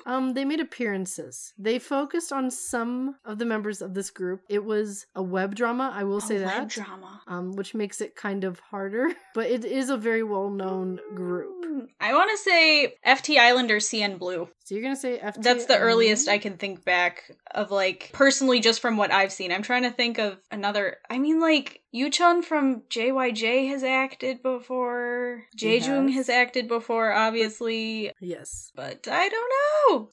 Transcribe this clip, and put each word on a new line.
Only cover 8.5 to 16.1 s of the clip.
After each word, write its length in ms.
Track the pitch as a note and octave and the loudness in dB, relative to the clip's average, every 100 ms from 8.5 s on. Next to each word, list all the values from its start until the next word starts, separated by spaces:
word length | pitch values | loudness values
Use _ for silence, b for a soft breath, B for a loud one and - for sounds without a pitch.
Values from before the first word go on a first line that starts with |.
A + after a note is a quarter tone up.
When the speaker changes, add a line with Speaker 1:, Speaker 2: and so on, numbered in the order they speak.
| F3+ | -6
Speaker 1:
harder. 480 | - G3+ G3 A3 D4+ | -12 -10 -6 0 -2
<laughs> 40 | - - | -2 -8
But 140 | A3+ G3+ | -4 -2
it 160 | A#3+ | -2
is 260 | A3 C4+ C4 | -2 -2 0
a 60 | C4 | -2
very 280 | A3+ A3+ | 0 0
well-known 760 | A3 G3+ G3+ G3 F#3+ F#3+ F#3 F3+ - | 0 -2 -2 -4 -4 -2 -4 -6 -10
group. 500 | F#3 - F3+ G4 F#4 | -8 -4 -4 -6 -8
Speaker 2:
Mm, 220 | E4+ C#4+ A#3+ - | -6 -6 -8 -6
I 140 | G#3 | 2
wanna 220 | C#4+ G4 G#4 | 4 4 2
say 580 | G4 F4 D#4+ D4+ C#4 - | 4 6 6 6 2 0
F 180 | - C4+ | 2 2
T 160 | - D4 | 4 6
Islander, 400 | A#3+ B3 A#3+ G#3+ | 8 6 2 0
C 240 | - A3 | 0 -2
N 160 | G#3 F#3 | -2 -4
Blue. 300 | F3+ F3+ F3 _ | -6 -6 -8 _
Speaker 1:
So 100 | - | -8
you're 80 | G3+ | -6
gonna 140 | B3+ C4+ | -4 -4
say 220 | B3+ A#3 | -4 -6
F 140 | A#3 G#3+ | -6 -2
T 40 | |
Speaker 2:
That's 240 | A#3 B3 A#3+ | 2 2 4
the 120 | B3+ | 4
earliest 480 | A3+ A3+ A3+ | 6 6 6